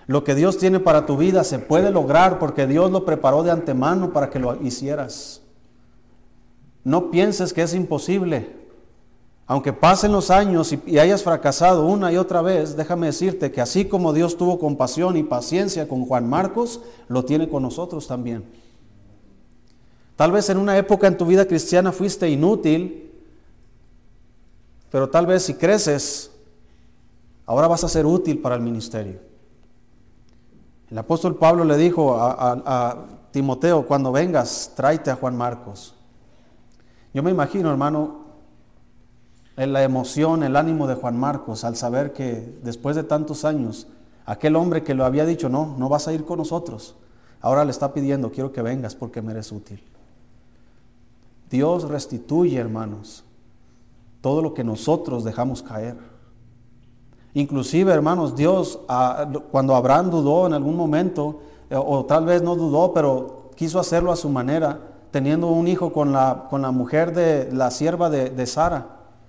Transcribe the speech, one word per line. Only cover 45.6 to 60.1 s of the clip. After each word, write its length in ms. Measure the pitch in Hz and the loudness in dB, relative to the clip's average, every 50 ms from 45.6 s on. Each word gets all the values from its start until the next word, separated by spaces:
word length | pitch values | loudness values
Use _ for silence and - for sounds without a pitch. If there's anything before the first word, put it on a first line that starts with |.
| 156 151 139 131 | -4 -4 -4 -4
no 100 | 127 135 | -2 0
vas 200 | 143 147 - 160 | 0 0 -2 -2
a 40 | 160 | -6
ir 140 | 160 156 | -6 -6
con 100 | 165 175 | -6 -6
nosotros", 580 | 165 151 - 165 170 170 151 117 107 - - - _ _ _ _ _ _ - - - | -6 -6 -4 -6 -6 -6 -8 -12 -14 -16 -18 -20 _ _ _ _ _ _ -20 -14 -6
ahora 240 | - 117 131 143 151 | -2 0 2 2 2
le 60 | 143 | 0
está 240 | 123 - 143 135 135 | -2 -4 -4 -4 -4
pidiendo, 360 | 151 139 139 139 131 123 110 | -2 -2 -2 -2 -2 -2 -4
"Quiero 220 | - 131 131 - - | -6 -6 -8 -8 -6
que 80 | 131 | -6
vengas 340 | 113 113 127 135 123 107 - | -6 -4 -4 -6 -8 -10 -12
porque 280 | - 123 113 - 117 110 | -12 -14 -12 -10 -10 -10
me 100 | 110 110 | -10 -10
eres 180 | 110 104 - | -10 -12 -12
útil". 320 | 107 104 - - 101 95 - - - - - - - - _ - - - - - - - - - _ - _ _ _ _ _ - _ _ _ - _ - - - | -14 -16 -16 -16 -20 -20 -20 -20 -20 -20 -20 -20 -20 -20 _ -20 -20 -20 -20 -20 -20 -20 -20 -20 _ -20 _ _ _ _ _ -20 _ _ _ -20 _ -20 -12 -4
Dios 380 | 123 127 143 160 175 175 160 143 | -2 0 2 2 0 0 -2 -4
restituye, 680 | 147 139 - - - 113 - - 143 165 180 170 135 127 | -6 -8 -8 -8 -10 -10 -6 -2 0 2 2 2 0 -2
hermanos, 640 | 113 113 110 110 113 107 104 104 104 - - - - _ _ - _ - - - - _ - _ _ _ - - - - - - | -4 -4 -6 -8 -8 -8 -10 -12 -14 -18 -20 -20 -20 _ _ -20 _ -20 -20 -20 -20 _ -20 _ _ _ -20 -20 -20 -20 -16 -8
todo 200 | - 127 143 156 | -4 -2 -2 0
lo 140 | 160 151 156 | -2 -2 -4
que 80 | - 120 | -6 -6
nosotros 640 | 117 110 107 - 147 160 170 175 - 127 120 110 | -6 -6 -4 -2 -2 -2 -2 -2 -4 -6 -6 -6
dejamos 400 | 110 107 123 123 135 127 - - | -6 -4 -4 -4 -4 -4 -8 -10
caer. 320 | - 117 107 107 120 120 120 - - - - - - - - - - - - - - - - - - - - - - - - - - - | -12 -12 -10 -10 -10 -12 -14 -18 -20 -20 -20 -20 -20 -20 -20 -20 -20 -20 -20 -20 -20 -20 -20 -20 -20 -20 -20 -20 -20 -20 -20 -18 -8 -4
Inclusive, 580 | 143 143 143 147 135 127 - 151 165 190 185 175 | -4 -4 -2 -2 -4 -4 -2 0 2 4 4 4
hermanos, 440 | 151 147 156 180 175 160 139 123 | 4 4 2 0 0 -2 -2 -2
Dios, 420 | 131 151 170 190 190 170 - - - - - | 0 2 2 2 2 0 -4 -6 -10 -8 -4
ah, 400 | 127 127 127 123 127 147 147 143 135 143 - - | 0 0 2 0 0 -2 -6 -6 -6 -8 -6 -2
cuando 240 | - 135 135 135 131 | 0 0 2 4 4
Abraham 360 | 123 120 127 135 165 180 185 | 4 4 6 4 4 4 2